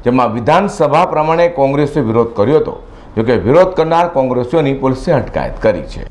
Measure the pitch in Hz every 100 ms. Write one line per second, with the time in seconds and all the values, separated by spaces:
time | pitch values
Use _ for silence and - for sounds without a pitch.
0 | 120 131 120 117 117 165 202 - 147 151
1 | 180 156 156 165 170 170 135 143 143 151
2 | 113 113 117 - 107 151 - - - -
3 | - - 113 113 92 156 185 - 160 165
4 | 175 135 131 123 120 165 139 135 131 127
5 | - 143 101 - 65 - 113 90 - -
6 | -